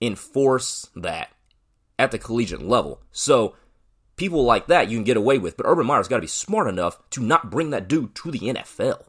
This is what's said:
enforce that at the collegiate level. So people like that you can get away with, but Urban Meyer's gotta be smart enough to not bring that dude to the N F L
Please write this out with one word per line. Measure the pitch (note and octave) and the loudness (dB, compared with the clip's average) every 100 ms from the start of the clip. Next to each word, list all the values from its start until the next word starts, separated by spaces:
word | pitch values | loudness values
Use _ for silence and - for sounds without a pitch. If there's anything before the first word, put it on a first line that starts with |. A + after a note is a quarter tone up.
enforce | A#2+ F#2+ - C#3 C3+ B2+ - - - | -4 -4 -4 2 4 4 0 -8 -12
that | - F2 E2 - _ _ _ _ _ _ - | -10 -8 -6 -8 _ _ _ _ _ _ -2
at | C3 | 0
the | A2+ | -2
collegiate | - A#2 G#2+ - | -4 -2 -2 -4
level. | D#2 A#2+ D2 - - | 0 0 0 -8 -14
So | - - C3 G#2 - _ _ _ _ _ - | -6 2 4 4 -4 _ _ _ _ _ -8
people | F#3+ E3 | -2 2
like | A#2+ G#2+ - | 4 2 4
that | F3 G2+ | 4 4
you | A2+ | 0
can | |
get | G#2+ A2+ | 0 2
away | A2 C3+ | 4 2
with, | F2 - | 0 -4
but | - | 2
Urban | E3+ B2 | 2 2
Meyer's | C#3 F#2+ | 0 0
gotta | A#2+ | -2
be | E2+ | -4
smart | - - A2 D3 | -8 -4 -2 0
enough | F#2 F2 - _ | 0 -2 -4 _
to | - | -6
not | A2+ D#3 G#2+ | 0 0 0
bring | - D#3+ | -4 -2
that | C3 F#2 | -4 0
dude | D#3+ C3 - | 0 -2 -8
to | - | -8
the | C3 G#2+ | -6 -4
N | - | -6
F | - - | -8 -4
L | C3 - | -2 -2